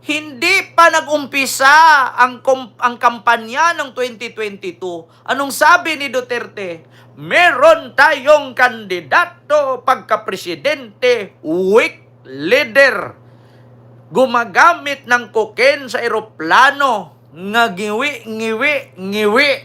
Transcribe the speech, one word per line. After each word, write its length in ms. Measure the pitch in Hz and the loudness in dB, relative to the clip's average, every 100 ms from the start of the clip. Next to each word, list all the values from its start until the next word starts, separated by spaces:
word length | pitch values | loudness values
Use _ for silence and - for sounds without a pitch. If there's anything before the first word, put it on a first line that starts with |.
Hindi 720 | - 302 302 262 339 381 359 | -6 -8 -8 -6 0 0 0
pa 160 | - 330 | 2 4
nag-umpisa 1200 | 320 285 294 269 277 262 - 269 302 320 294 262 - | 4 -2 -4 -4 -4 -4 0 4 6 8 6 2 0
ang 240 | 247 247 | 0 0
kom-, 320 | - 254 247 _ | -2 -2 -2 _
ang 160 | 247 240 | -4 0
kampanya 800 | 240 233 240 233 220 254 339 330 | -2 0 0 -2 -2 -2 -2 -2
ng 160 | 285 | -8
twenty 400 | 233 247 226 233 | -6 -8 -8 -14
twenty-two. 720 | - 214 196 190 170 185 170 165 _ - | -10 -10 -10 -14 -12 -10 -10 -14 _ -6
Anong 240 | 262 277 | -4 -4
sabi 480 | - 302 349 339 302 | 2 4 4 2 -6
ni 80 | 277 | -4
Duterte? 800 | 247 - 240 226 - 190 165 - _ _ - | -6 -6 -8 -8 -12 -12 -12 -16 _ _ -16
"Meron 720 | 151 269 349 269 302 311 262 | -2 2 2 4 4 4 0
tayong 640 | - 294 294 269 302 269 240 | 2 2 2 4 4 2 0
kandidato 1300 | 247 226 208 180 151 311 339 - _ 294 277 254 | 0 0 -8 -8 0 0 0 -6 _ 0 0 -4
pagka-presidente, 1500 | - 254 190 214 220 196 - 160 254 302 240 - 247 240 196 _ | -2 -2 -2 -4 -4 -10 -8 -6 -4 -4 -8 -4 0 0 -4 _
weak 560 | 151 170 190 214 320 - _ _ | -6 -2 2 2 2 -6 _ _
leader. 880 | - 131 156 254 294 226 277 208 170 - - _ _ _ - - - - - | -18 -10 0 0 2 4 4 2 -8 -14 -20 _ _ _ -20 -20 -20 -20 -6
Gumagamit 960 | 165 262 240 226 185 320 339 285 277 | 0 2 0 -2 4 4 4 -4 -10
ng 240 | - 240 233 | -2 -2 -2
cocaine 640 | 220 214 - 254 294 262 | -4 -4 0 0 0 -4
sa 80 | - | -6
eroplano. 1200 | 233 220 220 _ 160 190 262 285 285 220 180 _ _ 151 | -4 -4 -6 _ 0 4 4 2 -2 -2 -6 _ _ -16
Nga 400 | 190 220 233 180 | -6 -2 -2 -2
ngiwi, 480 | 208 214 285 262 | -6 -4 -6 -8
ngiwi, 500 | 220 220 226 220 277 285 - - | -12 -8 -6 -2 -2 -4 -8 -14
ngiwi." 540 | 190 208 208 220 285 262 | -8 -2 0 2 0 -2